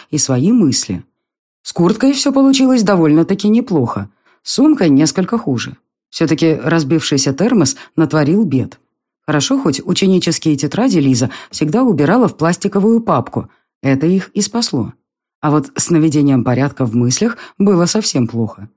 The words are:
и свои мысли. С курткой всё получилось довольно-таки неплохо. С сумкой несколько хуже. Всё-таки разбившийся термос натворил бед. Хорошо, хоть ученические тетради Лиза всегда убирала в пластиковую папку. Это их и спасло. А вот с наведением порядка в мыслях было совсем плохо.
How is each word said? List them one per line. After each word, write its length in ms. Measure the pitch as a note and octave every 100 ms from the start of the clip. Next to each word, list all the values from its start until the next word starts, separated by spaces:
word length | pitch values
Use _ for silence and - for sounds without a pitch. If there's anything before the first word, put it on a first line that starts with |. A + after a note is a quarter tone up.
| -
и 80 | D3+
свои 320 | - B2+ E3+
мысли. 540 | B3 D#3+ A2+ - F2+ - _ _ _ _ _
С 100 | -
курткой 400 | - E3+ A3 C4+
всё 200 | C#4 C#4+
получилось 500 | C#4 C4+ C4+ C4 B3+
довольно-таки 640 | G3+ F#3+ D#3+ D3+ E3 G3 G#3
неплохо. 600 | A3 B3 E3 A#2 G2+ G2+ _ _ _
С 120 | -
сумкой 340 | - D4+ D4+ E3+
несколько 480 | C#3 D3+ - F3+ A#3
хуже. 400 | - B2 - - _ _ _
Всё-таки 460 | - D#3+ D#3+ D#3+
разбившийся 800 | D#3 D#3 E3 C#3 D#3+ - C#3+ C#3+
термос 420 | C3+ A3 A#3+ C#3 - - -
натворил 480 | D#3 D#3 C#3+ G3
бед. 340 | G3+ C3 G#2 - _ _ _ _ -
Хорошо, 320 | D3+ C#3 C4+
хоть 220 | C4+ C3+
ученические 720 | - F3 F#3+ F#3 E3+ D#3 D#3 C#3+
тетради 420 | D3 - C4 F#3
Лиза 320 | C#3 B2 B2 - -
всегда 320 | - C#3 G#3+
убирала 460 | B3+ D3+ D3 A3 G3+
в 80 | -
пластиковую 640 | D#3+ F3 G3+ G#3 G3+ A3+
папку. 480 | A3+ D3 - - - _ _ _
Это 240 | C3+ C3+ D#3+
их 220 | F#3+ -
и 80 | -
спасло. 500 | G#3 A#3 A3+ C#3 G#2 - _ _ _ _
А 100 | D3+
вот 200 | D3+ C#3+ -
с 140 | -
наведением 540 | E3+ D#3+ D3+ C#3+ C3
порядка 400 | B2+ B2 C#3 -
в 100 | B2
мыслях 440 | A#2 A#2+ B2+ A3+ - - -
было 280 | G3+ F3+ F3
совсем 400 | G#3+ G#3+ C#3 A#2
плохо. 420 | A2+ A2 - G#2